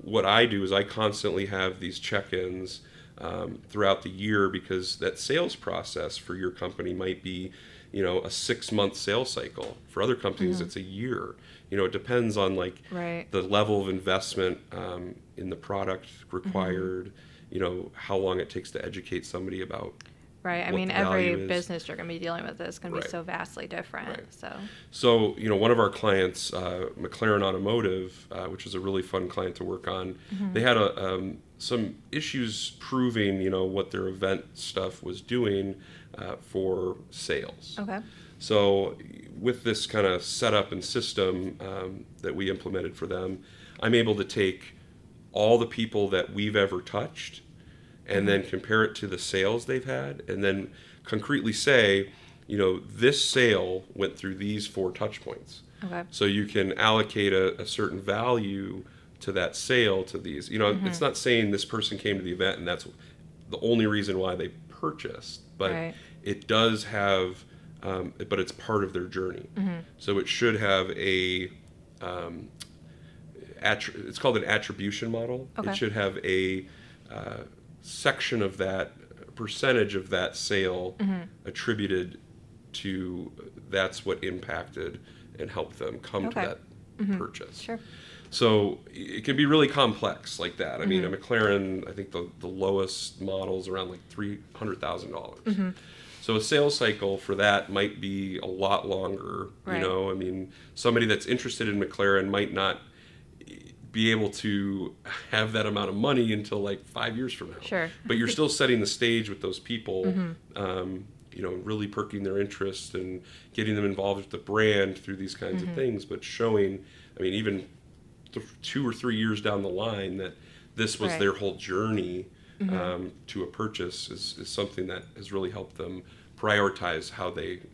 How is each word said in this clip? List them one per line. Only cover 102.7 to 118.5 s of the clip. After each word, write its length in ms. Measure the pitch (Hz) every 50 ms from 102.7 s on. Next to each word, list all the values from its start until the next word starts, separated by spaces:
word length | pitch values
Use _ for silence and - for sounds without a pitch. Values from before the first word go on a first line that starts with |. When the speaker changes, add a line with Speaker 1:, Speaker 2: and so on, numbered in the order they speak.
| - - - - - - - - - - - - - - - - - - - - - - - - -
Speaker 1:
be 180 | 113 110 113
able 180 | 113 110 107 98
to 640 | - - - 107 101 101 101 98 98 95 92 - - - - - - - - -
have 220 | - 110 110 110 110
that 120 | 110 107
amount 220 | 107 104 101 101 95
of 60 | 98
money 360 | 101 117 139 139 127 117 110 110
until, 280 | 104 104 - 110 104
like, 240 | 101 101 101 - -
five 300 | - - 123 117 117 113
years 160 | 113 131 123 -
from 180 | - - 82
now. 60 | 80 - -
Speaker 2:
Sure. 280 | - 208 185 165 165 - - -
Speaker 1:
But 100 | 110 117 113
you're 100 | 117 120
still 200 | 120 - 156 147
setting 320 | 151 - 143 127 123 113
the 60 | 104
stage 420 | 98 - - 123 117 117 113 110 104
with 120 | 98 -
those 180 | - 98 92 -
people, 460 | - - 117 113 110 - 95 95 92
Speaker 2:
Mm-hmm. 260 | 95 92 190 180 170 165 - - - - -
Speaker 1:
um, 460 | 101 92 92 92 90 92 95 92 - - - - - - -
you 100 | - 95
know, 100 | - 92
really 340 | 90 95 104 107 107 104
perking 360 | 101 104 110 104 104 - 101 98
their 160 | 98 95 98
interest 560 | 101 101 - - 98 98 92 - - - -
and 280 | 95 92 92 92 90 - - - - - - -
getting 220 | - 110 107 107
them 80 | 104 104
involved 340 | 101 98 95 95 101 98 101
with 100 | 98 -
the 80 | - 104
brand 580 | - - 101 107 110 107 104 101 98 95 95 95
through 180 | - - 98
these 180 | 92 95 92 -
kinds 260 | - 92 92 95 185 180
Speaker 2:
Mm-hmm. 80 | 180
Speaker 1:
of 60 | 170
things, 280 | 151 135 127 110 101 -
but 180 | - 95 92 -
showing, 580 | - - - 117 113 110 104 101 95 98 95 - - - - - - - -
I 40 | 92
mean, 120 | 92 92
even 320 | 107 110 107 98 95 92 - - - - - - - - - - - - - -
th-, 140 | 120 - -